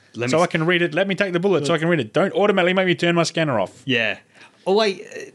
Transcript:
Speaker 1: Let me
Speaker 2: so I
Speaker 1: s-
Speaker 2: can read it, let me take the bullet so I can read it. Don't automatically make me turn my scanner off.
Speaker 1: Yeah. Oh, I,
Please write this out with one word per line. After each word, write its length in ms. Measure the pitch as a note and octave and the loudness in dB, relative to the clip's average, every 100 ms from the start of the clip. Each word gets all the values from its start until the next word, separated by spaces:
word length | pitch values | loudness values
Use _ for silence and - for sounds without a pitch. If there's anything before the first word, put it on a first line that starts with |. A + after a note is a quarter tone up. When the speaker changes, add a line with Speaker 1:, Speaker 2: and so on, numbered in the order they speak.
| _ | _
Speaker 1:
Let 120 | A2 A#2+ | -8 -2
me 40 | |
Speaker 2:
so 80 | D#3 | 0
I 60 | |
Speaker 1:
s- 40 | F3 | 0
Speaker 2:
can 160 | E3+ D#3+ | 0 0
read 140 | F3 | 0
it, 120 | E3+ | 0
let 120 | D3+ G3 | 0 -2
me 60 | |
take 180 | F#3+ G3+ | -2 -2
the 80 | F3 | 0
bullet 260 | F#3+ F3 C#3+ | 0 0 0
so 80 | |
I 40 | E3 | 0
can 100 | E3 | 0
read 120 | E3+ | 0
it. 120 | A2 | 0
Don't 200 | D3 F#3+ | 0 0
automatically 380 | D#3+ G3+ G3 F3 | 2 2 2 2
make 140 | F#3 F#3 | 2 0
me 80 | |
turn 200 | E3 F3 | 0 2
my 100 | E3+ | 2
scanner 340 | D#3+ - D#3 A#2 | 0 -2 -2 0
off. 220 | F#2 - | -2 -6
Speaker 1:
Yeah. 340 | - A#2+ A2 F#2+ _ - - _ - | -4 -2 0 -4 _ -20 -20 _ 0
Oh, 140 | G3 | 2
I, 200 | G#3+ F#3 - - - | 2 -2 -10 -16 -16